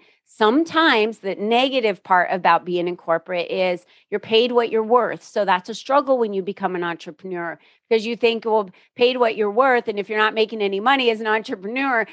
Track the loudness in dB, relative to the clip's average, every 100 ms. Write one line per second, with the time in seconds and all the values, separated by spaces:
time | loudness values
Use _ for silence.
0 | _ _ _ 0 2 2 0 2 4 4
1 | 0 -2 -8 -4 0 2 2 0 0 -2
2 | 0 2 2 0 2 2 2 -4 -4 -6
3 | -2 -2 -2 -6 -4 -2 -2 -2 -8 _
4 | -8 -8 0 2 4 2 0 0 2 2
5 | 2 -6 -8 -4 0 0 -2 -12 0 0
6 | 2 0 0 -4 -6 -4 -4 -4 -6 -8
7 | -12 -16 -10 -8 -8 -10 _ _ -2 -2
8 | 0 0 0 0 0 0 -2 -10 _ 0
9 | 0 2 0 0 -2 2 4 2 0 -6
10 | -4 0 0 2 0 0 -2 0 2 2
11 | 2 0 0 0 -2 -10 -6 -4 -2 0
12 | -2